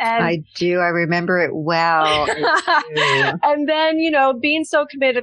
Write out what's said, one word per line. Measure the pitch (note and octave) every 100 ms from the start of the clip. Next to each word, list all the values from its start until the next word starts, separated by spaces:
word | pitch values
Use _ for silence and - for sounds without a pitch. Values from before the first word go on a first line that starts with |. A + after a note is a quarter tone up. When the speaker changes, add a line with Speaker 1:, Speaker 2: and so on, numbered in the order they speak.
Speaker 1:
And | A3+ A#3 E3+
Speaker 2:
I | E3+ - -
do. | F3 F3+
I | F3
remember | E3+ E3 F3 F3 F3+
it | D#3
well. | D#3+ D3+ E3 E3 D#3+ D#3
Speaker 1:
<laughs> | D3+ D3
Speaker 2:
I | - G#4+ D#4 - D#4 A#4+ A#4
do. | B5+ B5 G#5+ G#5
Speaker 1:
And | - D4 D4
then, | D#4 D#4+ D#4+
you | D#4+
know, | D4+ C4+
being | B3 D4 D#4 D#4
so | D#4 D4
committed | C#4 C4 A#3+